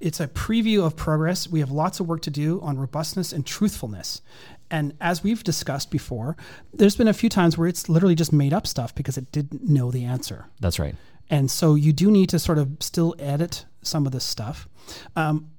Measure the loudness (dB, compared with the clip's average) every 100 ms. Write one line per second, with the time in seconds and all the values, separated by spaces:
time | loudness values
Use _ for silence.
0 | -8 -6 -6 -6 -2 0 2 2 2 0
1 | 0 0 0 -2 -2 -2 0 0 -2 -2
2 | -4 -4 -4 -2 -2 -2 -4 -4 -4 -4
3 | -4 -4 -4 -4 -6 -2 -2 -2 -8 -10
4 | -10 -12 -14 -20 -20 -20 -6 -2 -2 -2
5 | -2 0 -2 -2 -2 -4 -4 -6 -4 -6
6 | -4 -6 -6 -8 -12 -20 -18 4 4 6
7 | 2 4 2 4 4 4 0 -2 2 4
8 | 6 4 4 4 4 0 -2 -4 -6 -4
9 | -6 -6 -6 -6 -4 -4 2 2 2 -2
10 | -4 -4 -6 -12 -16 -2 -2 0 -4 -6
11 | -14 -20 -2 2 2 2 4 6 6 4
12 | 6 6 4 2 2 0 0 -4 -6 0
13 | 0 0 -4 -2 -2 -6 -14 -12 -6 -2
14 | -2 -2 -6 -6 -8 -10 -14 -20 -20 -18
15 | -8 -2 0 -2 -4